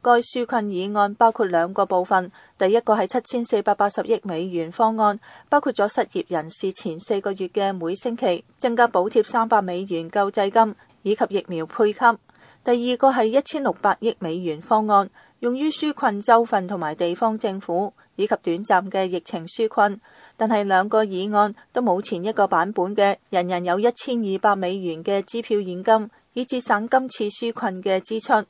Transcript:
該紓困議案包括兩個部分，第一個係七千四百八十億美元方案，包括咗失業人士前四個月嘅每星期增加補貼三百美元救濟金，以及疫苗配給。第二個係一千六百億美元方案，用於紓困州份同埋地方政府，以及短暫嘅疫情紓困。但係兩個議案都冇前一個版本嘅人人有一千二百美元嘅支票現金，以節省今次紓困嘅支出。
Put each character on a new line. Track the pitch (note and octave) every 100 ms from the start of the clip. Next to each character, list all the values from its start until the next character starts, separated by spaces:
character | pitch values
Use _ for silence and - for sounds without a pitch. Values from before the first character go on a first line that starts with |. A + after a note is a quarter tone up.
該 | B3 A#3+
紓 | A#3+ B3
困 | A#3 B3 G#3
議 | F3+ F#3+ G#3
案 | G3+
包 | G#3 A3+
括 | A3 G3
兩 | E3+ F3
個 | G3 G3
部 | F#3
分， | F3+ F#3+ F3+ - _ _
第 | F#3+
一 | A3+
個 | A#3
係 | A3 F#3
七 | B3+
千 | - B3+
四 | A#3 G#3+
百 | G3+
八 | G3+ G3+
十 | G3+
億 | G3+ A3
美 | G3+ E3
元 | F#3 F3 D#3+
方 | F3+ A3 A3+
案， | G#3+ G3+ - - _
包 | D4
括 | C#4+
咗 | A3+ G#3
失 | -
業 | A3+ F#3+ -
人 | F3 D#3
士 | - G3
前 | F#3+ G3 D#3+
四 | - G3+
個 | G3
月 | G3 F#3
嘅 | - G3
每 | F#3+ E3
星 | F#3+ B3
期 | A#3 A3+ F3 - _
增 | A#3+ A#3
加 | A#3
補 | F#3 F#3+
貼 | A3
三 | G#3+ A#3+ A3+
百 | A3+
美 | F#3+ F3+
元 | G3 E3+ E3
救 | G#3 G3+
濟 | G#3+ G3
金， | A3+ A3+ F#3+ _ _
以 | G3
及 | G#3+ A#3+
疫 | G3 -
苗 | E3+
配 | D#3+ - G#3+
給。 | G#3 A#3+ A3+ _ _ - _
第 | - A#3+ A#3+
二 | B3
個 | C4+
係 | B3+
一 | A3 B3+ -
千 | D#4
六 | C4+
百 | E3+ G#3 -
億 | A3+ -
美 | E3 E3+
元 | F3 D3+
方 | - A3 G#3+
案， | G3+ F#3+ _ _ _
用 | A#3+ B3+
於 | D4+
紓 | - D4+
困 | C#4+ C4 G3+
州 | G#3+ A#3
份 | A#3 G#3 F3+
同 | G3
埋 | D#3
地 | D#3 E3+
方 | F3 A3+ A3
政 | A3 F#3+
府， | - E3+ G3 _ _ -
以 | G#3
及 | G#3
短 | - E3+
暫 | G#3+ F#3+ F#3+
嘅 | F#3+ F#3+
疫 | F3
情 | - F#3 E3
紓 | - A3
困。 | - G#3 G3+ _ - - _
但 | A3
係 | A3
兩 | G3+ F#3+ G3+
個 | A3
議 | G#3+ F#3 G3+
案 | G#3 G#3 G#3+ _
都 | -
冇 | A#3+ F3+
前 | G#3+ F3+
一 | F#3+
個 | A3 G3
版 | F3 F3+
本 | G#3+ F3+
嘅 | G#3 G3+ G3 _
人 | F#3+ F3+
人 | F3+
有 | F3+ F3+
一 | A3+
千 | A#3+ - A#3+
二 | G#3 G3
百 | G#3
美 | G3 F3+ G3
元 | F3+ D#3+
嘅 | E3 G3
支 | G3 A#3
票 | A3+ G#3
現 | F#3 F3+
金， | G3+ A3 G#3+ _ _
以 | -
節 | B3+ B3+
省 | - G#3 A3+
今 | C4 C4
次 | -
紓 | G#3 - A#3
困 | A3 A#3 F#3
嘅 | F#3 F#3+
支 | - A3
出。 | - A#3 G#3